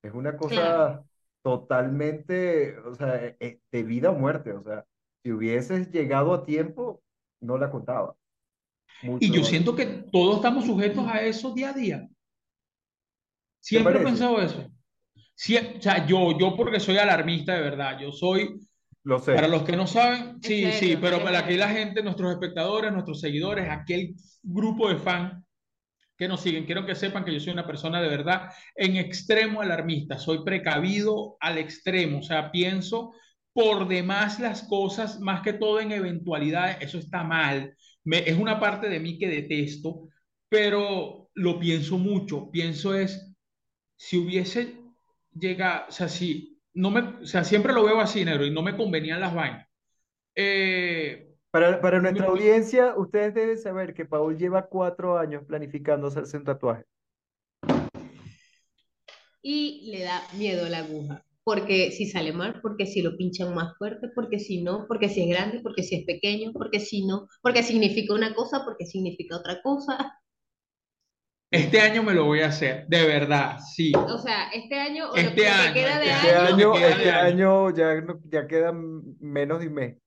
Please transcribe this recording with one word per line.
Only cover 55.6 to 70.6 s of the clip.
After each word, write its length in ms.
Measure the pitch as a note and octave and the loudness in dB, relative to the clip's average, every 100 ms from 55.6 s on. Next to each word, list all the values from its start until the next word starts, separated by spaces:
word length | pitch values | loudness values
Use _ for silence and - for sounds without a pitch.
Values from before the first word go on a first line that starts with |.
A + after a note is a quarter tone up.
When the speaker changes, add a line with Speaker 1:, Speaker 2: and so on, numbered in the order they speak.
| C#3+ D3 D3 D3 C#3+ | -8 -6 0 0 0
Speaker 1:
hacerse 300 | C#3 C#3+ D3 | -4 -8 -8
un 60 | |
tatuaje. 420 | C#3+ C#3 B2+ A#2 - _ _ _ _ _ _ _ - - - - - - - - _ _ _ _ _ _ - - _ _ | -6 -2 -2 -2 -8 _ _ _ _ _ _ _ -2 0 -2 -10 -18 -20 -20 -20 _ _ _ _ _ _ -20 -20 _ _
Speaker 2:
Y 500 | C#4 D4 D4 - A3 | -6 -4 -4 -6 -14
le 120 | G3 | -10
da 180 | F3+ F3+ - | -6 -6 -8
miedo 360 | F#3+ G#3 F3 E3+ | -4 -2 -2 -2
la 100 | E3 | -4
aguja, 460 | D#3+ D#3 D3 C#3+ _ _ | -6 -8 -8 -12 _ _
porque 480 | - G#3 G3+ F#3+ F3+ | -2 -2 2 2 2
si 180 | - G3+ | -2 -4
sale 220 | F#3 D#3 | -2 -4
mal, 260 | E3+ G3 - | -4 -6 -6
porque 240 | A3 G#3 F#3+ | -8 -4 -4
si 160 | F#3+ | 0
lo 160 | E3+ E3+ | -2 -2
pinchan 360 | F#3 F3+ F3+ | -6 -4 -4
más 240 | F3 E3+ - | -4 -6 -6
fuerte, 320 | G#3 A#3 A#3+ - | -10 -8 -8 -8
porque 240 | A3 G3+ | -4 -6
si 220 | - F#3 | -4 -4
no, 240 | F3 G#3 - | -4 -4 -4
porque 220 | A3+ G3+ | -2 0
si 140 | G3+ | 0
es 60 | F3 | 0
grande, 300 | F3+ G3+ A#3 | 0 -2 -6
porque 220 | G#3+ - | -6 -6
si 120 | F3+ E3+ | -4 -6
es 100 | E3+ | -4
pequeño, 460 | F3 G3+ G#3 A3 | -4 -4 -4 -6
porque 260 | A3+ A3 G#3 | -8 -4 -4
si 260 | G#3 G3+ F#3+ | -4 -4 -2
no, 220 | F#3+ - _ | -4 -6 _
porque 220 | B3 A#3+ | 0 2
significa 500 | A#3+ A3+ G3+ A3 - | 2 2 2 0 0
una 200 | G#3 A3 | 0 0
cosa, 300 | G#3+ F3 C#4 | -2 -4 -4
porque 220 | C4+ G#3+ F3 | -6 -10 -10
significa 520 | F#3+ F#3 - E3 E3+ | -6 -6 -6 -10 -10
otra 240 | F3 F3+ | -8 -6
cosa. 520 | C4+ C#4 C#4 C4 - - _ _ _ _ | -2 -2 -4 -6 -6 -10 _ _ _ _